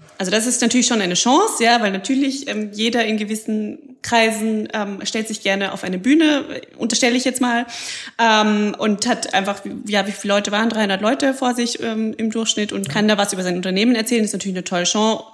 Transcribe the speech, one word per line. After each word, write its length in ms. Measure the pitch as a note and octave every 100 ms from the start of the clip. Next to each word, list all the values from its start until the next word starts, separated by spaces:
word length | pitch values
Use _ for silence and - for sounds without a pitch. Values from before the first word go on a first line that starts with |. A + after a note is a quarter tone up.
| - -
Also 140 | F#3
das 160 | G#3+ A#3
ist 140 | -
natürlich 260 | A#3 B3 -
schon 140 | A#3
eine 140 | F#3 F3+
Chance, 460 | A#3 D4 A4 -
ja, 200 | A3+ A#3+
weil 100 | G#3
natürlich, 560 | F#3+ - C4+ C#4 B3+ -
ähm, 220 | G#3 G#3
jeder 320 | G#3 A3+ A#3 A3
in 120 | G#3+
gewissen 800 | G#3 G#3+ - G#3+ G#3+ - - -
Kreisen, 680 | - A#3 A3+ G#3+ A3 A3 G#3+
ähm, 280 | A3 G3+ G3
stellt 240 | - A3 A3
sich 140 | G#3+
gerne 320 | G3+ G3 G3
auf 100 | G3
eine 140 | F#3 F#3
Bühne, 460 | G#3+ D#4 D#4 C#4+ - - - -
unterstelle 400 | A#3 - B3 B3
ich 80 | B3+
jetzt 160 | C4
mal, 240 | B3 A#3 B3 - - - - -
ähm, 560 | A3+ G#3+ G#3+ G#3 G#3 -
und 280 | G#3+ G3+ A#3+
hat 280 | B3 -
einfach, 280 | F#3+ G3 G#3 G3+ F#3+ G#3
ja, 220 | G3+ G3
wie 40 |
viele 220 | G3+ G3+ G3+
Leute 180 | G#3
waren, 160 | G#3 A3+
dreihundert 320 | A3 G#3 F#3+
Leute 320 | G#3 C4+ C4+
vor 200 | C4+ B3
sich, 300 | A#3+ A#3+ -
ähm, 300 | A3+ A3 A3 G#3+
im 140 | A3
Durchschnitt 400 | A3+ A3 - G#3
und 160 | G3+ G3
kann 220 | G#3+ G#3+
da 80 | G#3
was 160 | G3+
über 100 | F#3+
sein 140 | F3+ F3+
Unternehmen 380 | F#3 F#3+ A#3 A#3
erzählen, 280 | A3 A#3
ist 80 | G#3+
natürlich 240 | G3 G3 F#3
eine 80 |
tolle 200 | F3+ F3+ F3
Chan-, 340 | G#3 G#3+ A3 -